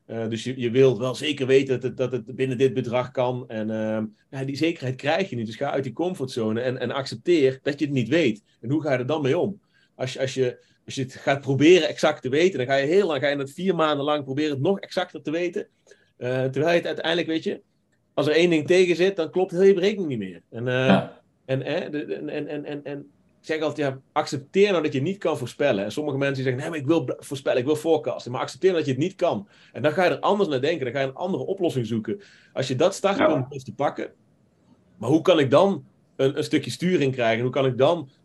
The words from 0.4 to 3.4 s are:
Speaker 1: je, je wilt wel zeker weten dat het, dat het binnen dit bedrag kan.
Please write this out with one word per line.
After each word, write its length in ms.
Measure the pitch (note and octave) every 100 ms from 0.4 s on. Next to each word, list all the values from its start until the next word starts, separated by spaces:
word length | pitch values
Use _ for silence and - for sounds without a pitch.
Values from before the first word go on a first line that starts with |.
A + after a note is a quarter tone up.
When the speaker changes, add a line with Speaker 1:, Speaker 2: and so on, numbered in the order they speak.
Speaker 1:
je, 160 | A#2+ C3
je 100 | A#2
wilt 280 | B2 C3+ A2
wel 160 | B2+
zeker 320 | A#2 D3+ C3+ B2+
weten 280 | C3+ C#3
dat 80 | B2
het, 140 | B2+ A2+
dat 160 | B2+
het 240 | B2+ A2 C3
binnen 220 | C3 A#2+
dit 160 | C3+
bedrag 360 | C3 A2 B2 B2
kan. 340 | - B2 B2+